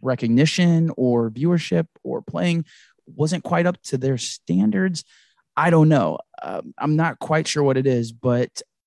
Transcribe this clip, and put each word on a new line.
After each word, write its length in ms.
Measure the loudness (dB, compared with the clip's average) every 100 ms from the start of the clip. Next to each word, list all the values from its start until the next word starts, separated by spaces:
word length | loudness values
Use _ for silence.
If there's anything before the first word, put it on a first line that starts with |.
recognition 880 | -4 -2 2 2 2 2 2 4 2 0
or 360 | 2 2 0
viewership 560 | -2 0 0 0 -2 -2 _
or 180 | -10 -8
playing 440 | -8 -4 -2 -2 -4 -14 _ _ -20
wasn't 360 | -4 -2 -2
quite 220 | -2 0 0
up 160 | -2
to 160 | -6 -4
their 220 | -2 -2
standards. 840 | -6 -12 -2 0 2 2 -2 -4 -12 _ _ _ _ -2
I 140 | 2
don't 180 | 4 6
know. 300 | 4 0 -4 -12 -16
Um, 340 | -10 -10 -10 -8
I'm 180 | -2 0
not 220 | -2 -4
quite 300 | -2 -2 0
sure 160 | 0
what 140 | 2 2
it 100 | 2
is, 240 | 0 -2
but 500 | -4 0 0 -2 -6 -18 _